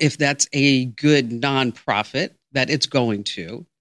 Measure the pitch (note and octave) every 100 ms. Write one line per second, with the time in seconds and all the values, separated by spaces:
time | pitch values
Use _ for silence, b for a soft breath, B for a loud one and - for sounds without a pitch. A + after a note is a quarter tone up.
0 | D3+ - C#3+ C#3+ - C#3+ C#3 C3+ B2+ G#2+
1 | D3 D3 A#2+ A#2 C#3 C3+ B2 - - G#2
2 | G#2+ C3+ F3+ _ _ C3+ B2+ C#3+ - C3+
3 | A#2+ G2+ G2+ - E2 A#2 F3 _